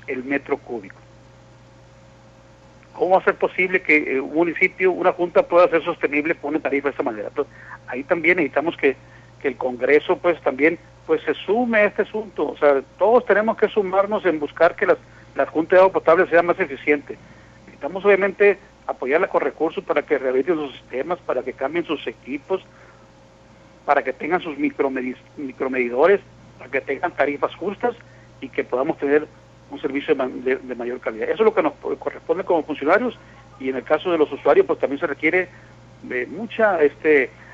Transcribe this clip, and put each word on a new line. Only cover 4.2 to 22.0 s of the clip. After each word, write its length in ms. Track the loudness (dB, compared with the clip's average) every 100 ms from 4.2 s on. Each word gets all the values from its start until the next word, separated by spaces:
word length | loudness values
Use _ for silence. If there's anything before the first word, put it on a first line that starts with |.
| -2
municipio, 580 | 0 0 0 -2 2 0
una 220 | 2 0
junta 300 | 0 2 2
pueda 260 | 4 4 6
ser 140 | 2 -2
sostenible 500 | -4 -2 -2 -2 -4
con 140 | -4
una 100 | -4
tarifa 280 | -2 -2 -2
de 40 |
esta 120 | -4
manera? 240 | -6 -6 -6
Entonces, 240 | -6 -8 -10 -20 -18 -12
ahí 160 | -10
también 340 | -4 0 2 2
necesitamos 380 | 0 -2 -2 0
que, 220 | 0 0 -10 -20 -20 -6
que 60 | -6
el 80 | -4
Congreso, 640 | -6 -2 2 2 2 0
pues, 240 | 0 0
también, 380 | -4 0 0 0 -8 -16 -2
pues, 140 | -2
se 120 | -2 -6
sume 420 | -2 0 2 2
a 80 | 2
este 160 | 0
asunto. 480 | -4 -6 -8 -6 -6
O 80 | 2
sea, 240 | 2 2 -2 0
todos 280 | 4 4 4
tenemos 300 | 2 2 0
que 140 | 0
sumarnos 560 | 0 0 0 0 0 0
en 140 | -2
buscar 360 | -6 2 2 2
que 120 | 0
las, 100 | 0 -2 -20 -10 -4
las 120 | -2
juntas 280 | -2 4 6
de 40 |
agua 120 | 6
potable 340 | 4 4 4 4
sean 180 | 4 4
más 120 | 2
eficientes. 580 | -2 -4 0 0 -2 -16 -18 -20 -20 -20 -20
Necesitamos, 360 | -12 -10 -2
obviamente, 540 | 2 4 2 4 2 2 -6 -14 -10
apoyarlas 420 | -6 -2 0 0
con 120 | 0
recursos 420 | -2 -2 -4 -4
para 180 | -4 -4
que 160 | 0 -2
rehabiliten 380 | 0 -2 0 -2
sus 180 | -4
sistemas, 460 | -12 -10 -8 -6 -6
para 240 | -4 -6
que 100 | -6
cambien 320 | -6 -4 -4 -4
sus 200 | -8